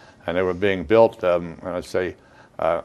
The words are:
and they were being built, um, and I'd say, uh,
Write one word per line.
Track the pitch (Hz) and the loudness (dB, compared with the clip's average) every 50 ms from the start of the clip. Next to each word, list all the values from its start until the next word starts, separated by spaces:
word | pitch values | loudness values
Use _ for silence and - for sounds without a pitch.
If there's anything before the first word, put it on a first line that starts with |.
| - - - - - | -20 -20 -20 -12 -8
and | 85 85 | -4 -2
they | 90 | -2
were | 95 92 87 | -2 -2 -2
being | 87 104 98 95 90 80 | -2 0 -2 -2 -2 0
built, | 76 110 113 113 110 - - 92 | 2 6 6 6 6 4 0 0
um, | 90 87 87 87 85 80 - | 0 0 0 -2 -6 -12 -12
and | - 90 | -10 -8
I'd | 87 90 85 | -8 -8 -8
say, | - - 92 92 85 - - - - - - - - _ - | -4 -4 -4 -4 -4 -6 -12 -20 -20 -20 -20 -20 -18 _ -2
uh, | - 80 85 - | -2 0 0 -2